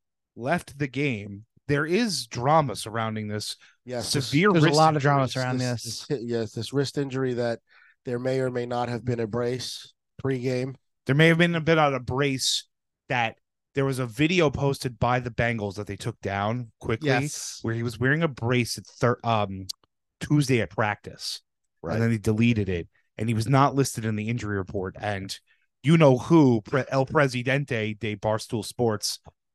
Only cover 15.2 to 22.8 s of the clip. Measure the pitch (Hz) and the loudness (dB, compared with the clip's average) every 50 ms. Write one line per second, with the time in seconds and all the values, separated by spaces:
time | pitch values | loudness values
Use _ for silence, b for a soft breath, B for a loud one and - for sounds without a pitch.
15.2 | 120 123 113 - 120 117 117 110 101 101 92 104 104 - 101 - - 120 - _ | 0 -2 -2 0 0 0 0 -2 -4 -4 -4 -6 -8 -8 -8 -8 -8 -8 -8 _
16.2 | - 98 98 98 101 107 117 123 123 110 _ _ - - 117 113 151 143 127 123 | -6 -4 -2 0 0 0 -2 -4 -6 -10 _ _ -6 -4 -4 -2 0 0 0 2
17.2 | 139 151 - - - - - - - 113 113 117 117 120 104 104 120 131 147 160 | 0 -4 -6 -10 -12 -12 -12 -8 -6 -4 -4 -2 -4 -4 -4 -2 0 0 2 2
18.2 | 170 160 120 - 113 120 127 123 113 - - - 95 - - - 131 120 123 - | 0 -2 -2 -2 -2 0 2 2 0 0 -4 -10 -12 -14 -6 0 2 2 2 0
19.2 | - 117 113 107 104 98 92 95 98 95 - _ _ _ _ _ _ _ _ - | 0 0 0 0 0 -2 -4 -8 -10 -12 -14 _ _ _ _ _ _ _ _ -10
20.2 | - - 151 147 143 120 135 113 101 - - - 110 104 101 - - - - - | -4 0 2 2 4 4 2 0 0 0 -2 -2 0 0 -2 -4 -8 -16 -16 -12
21.2 | - - - - _ _ _ _ _ _ _ _ - 82 85 110 113 117 117 107 | -12 -12 -12 -12 _ _ _ _ _ _ _ _ -8 -6 -2 0 0 0 0 0
22.2 | 98 113 107 107 117 120 120 110 101 92 92 85 | 0 0 2 4 4 4 4 2 0 -2 -2 -4